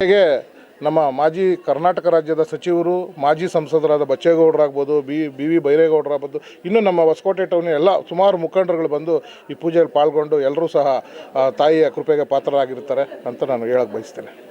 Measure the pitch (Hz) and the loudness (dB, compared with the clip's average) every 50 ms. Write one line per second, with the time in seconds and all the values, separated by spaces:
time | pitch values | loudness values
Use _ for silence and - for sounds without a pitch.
0 | 196 180 202 208 190 160 139 117 - - _ - - _ _ _ 143 151 156 160 | 0 2 4 4 4 4 2 0 -4 -10 _ -20 -20 _ _ _ -4 -2 0 2
1 | 151 139 127 135 147 160 160 185 190 185 175 170 - 151 139 139 165 180 180 170 | 0 0 0 0 -2 -2 0 0 0 0 0 -2 -2 -4 -2 0 0 -2 -2 0
2 | 165 175 165 165 156 151 160 151 160 156 160 147 - 180 175 170 170 175 180 180 | 0 2 2 2 0 2 0 0 0 0 -4 -8 -4 -2 -2 0 0 0 -2 -2
3 | 185 - 180 156 139 143 156 156 180 175 - 170 156 135 151 160 147 151 147 147 | -4 -8 -8 -2 0 0 0 0 -2 -2 -2 -4 -2 0 -2 0 2 2 0 0
4 | 143 135 135 - - 170 165 160 165 160 151 147 151 143 139 143 143 135 151 147 | 0 -2 -2 0 2 2 4 4 4 4 4 2 0 0 0 -4 -2 0 -2 -2
5 | 135 131 147 156 160 147 131 131 143 156 165 165 147 139 143 160 165 160 160 151 | -2 -2 -4 -4 -4 -6 -6 -6 -4 0 0 0 2 2 4 4 4 4 2 0
6 | 156 147 147 143 139 139 139 151 - - - - - 180 208 226 214 196 180 170 | 0 -2 -4 -6 -6 -8 -10 -12 -12 -14 -20 -12 -6 -2 0 2 2 2 2 2
7 | 165 160 160 - - 190 190 180 185 - 185 170 170 170 156 147 160 196 185 - | 2 2 0 0 -2 -4 -2 -2 -2 -2 -2 -2 0 0 0 2 2 2 2 0
8 | 135 - 175 175 190 202 190 175 165 160 - 190 190 175 170 165 160 147 147 147 | -2 -4 -2 2 2 2 2 0 -4 -2 -2 -2 0 0 -2 -2 -2 -4 -4 -4
9 | 156 170 165 143 - - - - - - 143 - - 170 165 170 165 151 - 147 | -2 -2 -2 -2 -4 -8 -20 -20 -16 -16 -14 -6 -6 0 2 2 2 2 2 2
10 | 147 156 147 156 151 151 156 147 139 135 143 160 170 160 - 156 139 139 131 120 | 2 2 2 0 -2 0 -2 0 0 0 0 -2 -4 0 0 0 2 2 0 -2
11 | - - - - - - - 135 131 135 - - 147 156 160 160 156 139 - 160 | -4 -10 -18 -20 -20 -8 -2 0 0 0 0 2 2 4 4 4 2 0 0 -4
12 | 143 156 151 147 143 - 139 135 135 151 143 139 135 127 131 123 - - 131 131 | -2 0 0 0 0 0 -2 -2 -2 0 0 0 0 -2 -4 -12 -8 -4 -4 -4
13 | 139 - - - - 127 120 - 151 131 131 117 117 117 123 123 120 107 104 110 | -4 -4 -8 -12 -12 -12 -6 -6 -4 -4 -4 -4 -2 -2 0 0 0 -2 -6 -10
14 | 110 - - - - - - - - - | -12 -12 -16 -16 -18 -18 -20 -20 -20 -20